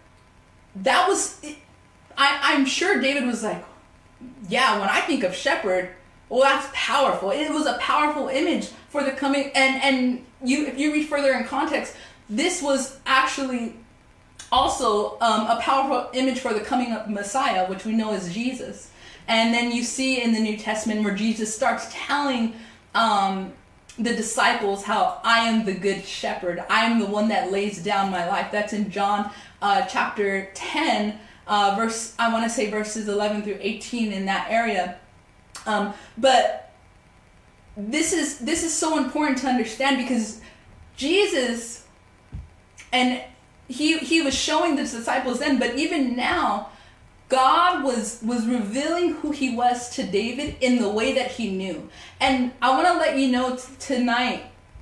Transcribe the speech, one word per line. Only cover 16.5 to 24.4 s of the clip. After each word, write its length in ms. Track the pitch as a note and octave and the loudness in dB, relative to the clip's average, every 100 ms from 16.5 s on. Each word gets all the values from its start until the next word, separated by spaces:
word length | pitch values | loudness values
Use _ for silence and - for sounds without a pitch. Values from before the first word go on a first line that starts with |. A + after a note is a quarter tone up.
the 80 | G#3+ | -2
coming 320 | - B3 A#3+ | 0 -2 0
of 160 | A3 G3+ | -4 -4
Messiah, 600 | G3+ G3+ C4 C4+ F#3+ F#3 | -6 -4 0 0 2 0
which 140 | F#3+ | -2
we 80 | A3 | -2
know 220 | A3+ A3 | 0 0
is 200 | G3+ F3 | -2 -4
Jesus. 560 | F#3 B3 - - - - - - - - | -4 -4 -6 -10 -12 -18 -20 -20 -20 0
And 260 | A3+ A3+ | 2 4
then 180 | A#3 A#3+ | 2 0
you 120 | A#3+ | -2
see 380 | A#3+ - C4 B3+ | -4 -2 0 0
in 100 | A#3 | 2
the 80 | A3 | 2
New 180 | G#3+ G#3 | 2 -2
Testament 460 | - A3 A3 G#3+ | -4 -4 -2 0
where 100 | G#3 | 0
Jesus 400 | F#3+ A3 G#3+ G#3+ | 0 -2 0 -4
starts 340 | - B3 - - | 0 0 0 -6
telling, 640 | - - C#4 C#4+ B3 A3+ - - - - G3 | -10 -4 -2 0 0 -2 -4 -16 -20 -6 0
um, 560 | G#3+ G3+ G3 F#3+ F#3+ - - - - - | 2 2 2 -2 -6 -12 -20 -20 -20 -6
the 160 | A#3 A#3 | -2 -2
disciples 720 | A3 - | -2 -2